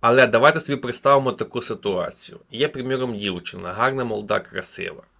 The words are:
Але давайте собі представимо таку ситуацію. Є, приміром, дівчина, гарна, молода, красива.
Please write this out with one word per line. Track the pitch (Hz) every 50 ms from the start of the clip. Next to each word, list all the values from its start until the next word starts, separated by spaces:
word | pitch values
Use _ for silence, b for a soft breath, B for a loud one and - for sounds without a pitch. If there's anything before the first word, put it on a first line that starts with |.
| -
Але | 117 120 131 131 117
давайте | 110 117 120 147 160 165
собі | 147 - 143 131
представимо | - 123 117 - - 143 139 139 135 127
таку | 113 - - - - 123
ситуацію. | 117 - 113 98 - 101 95 90 85 - - - - - - - _ _
Є, | - 113 139 -
приміром, | - 135 123 127 131 127 127 127 117 104
дівчина, | 101 101 92 87 87 - - 90 92 87 90
гарна, | 104 117 131 135 135 123
молода, | 117 110 104 104 101 104 110
красива. | - - - 95 92 - - - 92 87 - - - _ _ _